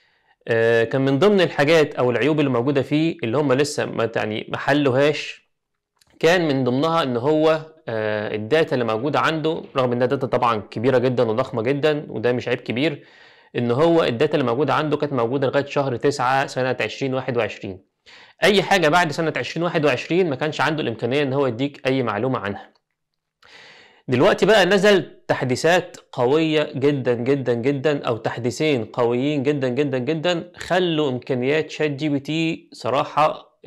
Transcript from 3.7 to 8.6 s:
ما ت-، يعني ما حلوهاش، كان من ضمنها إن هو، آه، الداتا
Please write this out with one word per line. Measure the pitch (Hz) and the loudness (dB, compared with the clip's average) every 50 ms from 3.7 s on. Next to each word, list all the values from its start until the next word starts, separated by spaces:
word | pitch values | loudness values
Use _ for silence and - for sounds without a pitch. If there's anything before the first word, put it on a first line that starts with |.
| - - 117 | -2 -6 -6
ما | 117 - 110 117 | -4 -2 -4 -4
ت-، | 110 - | -2 -2
يعني | 113 110 107 107 110 - - | -4 -4 -4 -4 -6 -6 -8
ما | - | -10
حلوهاش، | - - - 139 147 143 135 123 135 143 151 147 - - - - - _ _ _ _ _ _ _ _ _ _ _ _ _ _ _ _ | -6 -2 0 0 2 2 2 2 2 2 2 0 -2 -8 -12 -16 -18 _ _ _ _ _ _ _ _ _ _ _ _ _ _ _ _
كان | - 160 180 185 165 | 2 2 4 4 2
من | 151 135 135 127 | 0 0 0 0
ضمنها | 123 123 135 151 165 165 165 156 | 0 0 0 0 2 0 0 0
إن | 131 120 | 0 -2
هو، | 117 120 147 156 156 156 160 160 156 151 - - _ _ | -2 0 2 2 4 4 4 2 2 -2 -10 -20 _ _
آه، | - 113 110 107 107 107 107 107 110 113 | -8 -4 -4 -2 -2 -2 -2 -4 -4 -6
الداتا | 107 107 110 147 160 | -6 -2 0 2 2